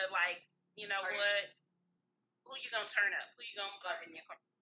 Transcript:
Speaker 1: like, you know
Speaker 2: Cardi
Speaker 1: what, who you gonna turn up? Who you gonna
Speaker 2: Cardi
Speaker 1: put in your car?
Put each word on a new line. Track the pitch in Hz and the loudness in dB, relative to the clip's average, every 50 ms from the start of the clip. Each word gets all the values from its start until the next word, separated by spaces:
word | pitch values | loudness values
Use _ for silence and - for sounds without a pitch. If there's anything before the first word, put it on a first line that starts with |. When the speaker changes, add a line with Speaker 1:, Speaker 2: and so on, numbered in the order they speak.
| 190 190 196 | 2 2 4
Speaker 1:
like, | 180 175 180 175 180 - _ _ _ _ _ - 214 | 2 2 2 0 -4 -8 _ _ _ _ _ -12 -10
you | 214 202 | -4 -2
know | 196 196 | -2 0
Speaker 2:
Cardi | 190 185 208 202 | 0 0 2 4
Speaker 1:
what, | 202 202 202 202 196 - - _ _ _ _ _ _ _ _ _ _ _ _ _ _ _ _ _ _ | 4 6 4 4 2 -2 -8 _ _ _ _ _ _ _ _ _ _ _ _ _ _ _ _ _ _
who | 240 269 269 | -12 -12 -10
you | 254 - 233 | -8 -2 -2
gonna | 220 208 208 | -2 -2 0
turn | - 214 202 196 175 | 2 4 4 4 4
up? | 147 123 - - - | 0 -4 -6 -12 -14
Who | - | -12
you | - - 208 | -10 -6 -6
gonna | 196 196 - - | -6 -6 -6 -6
Speaker 2:
Cardi | - 180 170 165 165 | -4 -4 -4 -4 -6
Speaker 1:
put | 170 165 | -12 -14
in | 160 | -16
your | - | -14
car? | - 165 - _ _ _ _ | -14 -16 -16 _ _ _ _